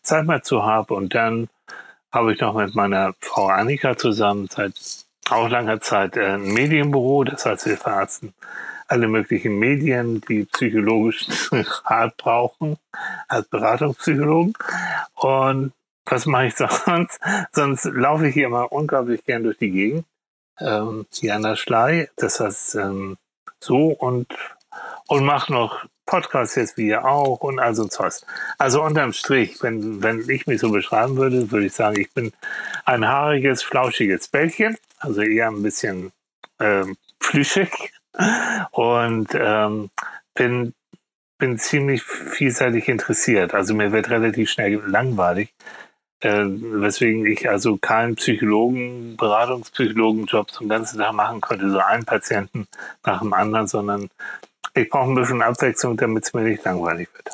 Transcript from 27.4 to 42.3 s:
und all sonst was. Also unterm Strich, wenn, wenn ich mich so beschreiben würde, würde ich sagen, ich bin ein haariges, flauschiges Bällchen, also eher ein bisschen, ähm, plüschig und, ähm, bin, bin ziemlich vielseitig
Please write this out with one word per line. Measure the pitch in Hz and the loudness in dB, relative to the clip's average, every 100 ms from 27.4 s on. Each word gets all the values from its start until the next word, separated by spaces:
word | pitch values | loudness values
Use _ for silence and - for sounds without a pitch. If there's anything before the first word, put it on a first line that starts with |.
und | 143 131 | -4 0
all | 120 | 0
sonst | 113 104 - | 2 -2 -2
was. | 92 - - - - - | -4 -4 -12 -10 -10 0
Also | 135 135 | 2 4
unterm | 156 151 131 | 2 2 0
Strich, | - - 135 110 - | -2 2 2 2 -2
wenn, | 123 113 107 104 | -4 -4 -6 -2
wenn | 110 113 120 | -2 -2 -2
ich | 135 - | -4 -2
mich | 113 | 0
so | 117 | 2
beschreiben | 104 - 110 123 131 | 2 2 2 2 2
würde, | 135 127 110 | 2 2 2
würde | 110 98 | 0 0
ich | |
sagen, | - 107 104 | 2 0 2
ich | 98 | -2
bin | - 117 - - - - - | -4 -6 -8 -12 -10 -10 -4
ein | - 120 110 | 0 2 2
haariges, | 139 151 143 139 127 | 2 2 2 2 0
flauschiges | - 131 127 - 107 90 - | 0 0 0 2 0 0 0
Bällchen, | 139 165 - 220 220 _ _ | 0 0 0 -2 -2 _ _
also | - 101 | -6 0
eher | 107 110 113 | 2 2 0
ein | 107 | 0
bisschen, | 104 101 110 92 92 _ _ _ - _ | -4 -2 -6 -6 -10 _ _ _ -20 _
ähm, | 107 98 95 95 _ _ | 2 2 0 -8 _ _
plüschig | - 147 139 196 180 - - - _ - 214 233 240 220 175 | 0 2 2 2 0 -4 -12 -16 _ -2 0 0 -2 -4 -4
und, | - 117 120 117 113 107 | 0 2 2 2 -2 -2
ähm, | - 110 107 107 107 104 - - - _ | -2 0 2 0 -2 -6 -10 -12 -16 _
bin, | - 123 123 120 - _ - _ _ _ _ | -2 0 0 -4 -8 _ -20 _ _ _ _
bin | 131 117 | -2 -2
ziemlich | - 147 139 127 | -2 0 2 0
vielseitig | - - - | -4 -12 -10